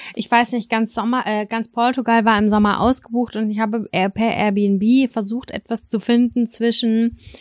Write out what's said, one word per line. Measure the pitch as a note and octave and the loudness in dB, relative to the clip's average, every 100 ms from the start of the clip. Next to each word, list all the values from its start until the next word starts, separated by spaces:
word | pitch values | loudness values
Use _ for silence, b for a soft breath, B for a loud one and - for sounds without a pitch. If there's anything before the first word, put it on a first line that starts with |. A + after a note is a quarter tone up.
| B | B
Ich | B - | B 0
weiß | A#3 A#3+ | 2 2
nicht, | A#3+ - | -2 -2
ganz | A3+ A3 | -2 -2
Sommer, | - G#3+ B3+ G#3 | -4 -2 -2 -2
äh, | G#3+ G#3 | -4 -4
ganz | A3+ A3+ | -6 -6
Portugal | A#3 A#3+ B3+ A#3 A#3 | -2 0 0 2 2
war | A3 G#3 | 4 4
im | G#3+ | 4
Sommer | G#3 G#3 - | 4 4 2
ausgebucht | A3+ C4 - A#3 A#3 | 2 0 -2 -4 -4
und | A3 A3 | -4 -4
ich | G#3+ | -2
habe, | A3 A3+ - | -2 -4 -4
äh, | F#3 F#3+ | -2 -2
per | G3+ A3+ - | 0 0 0
Airbnb | G#3 G3+ G3+ G3 G#3+ C4 B3+ | 0 2 2 2 4 4 2
versucht, | A#3 G3+ A#3 - | -2 -6 -8 -8
etwas | - - A#3 - | -12 -8 -10 -6
zu | G#3+ | -4
finden | - A#3+ A#3+ A#3+ A3+ | 2 2 2 0 -4
zwischen | - A#3 A3+ A3+ A3+ A#3 - B B | -2 -2 0 0 2 0 -4 B B